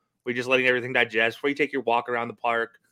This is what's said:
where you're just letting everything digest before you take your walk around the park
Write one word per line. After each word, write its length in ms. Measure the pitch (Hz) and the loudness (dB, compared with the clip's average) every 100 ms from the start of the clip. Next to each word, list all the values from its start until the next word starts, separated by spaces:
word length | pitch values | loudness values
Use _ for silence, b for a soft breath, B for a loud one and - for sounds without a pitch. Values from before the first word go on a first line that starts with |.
| _ _ | _ _
where 100 | 127 | -6
you're 60 | 123 | -4
just 100 | 123 | 0
letting 180 | 131 127 | 2 4
everything 260 | 123 123 | 2 0
digest 440 | 127 117 110 113 - | 0 2 2 0 0
before 120 | 147 | -4
you 60 | 143 | 0
take 180 | 143 | -2
your 80 | 135 | 0
walk 260 | 117 117 120 | 0 0 0
around 220 | 120 120 | -4 -4
the 40 | 110 | -4
park 420 | 120 117 113 _ _ | -2 -2 -4 _ _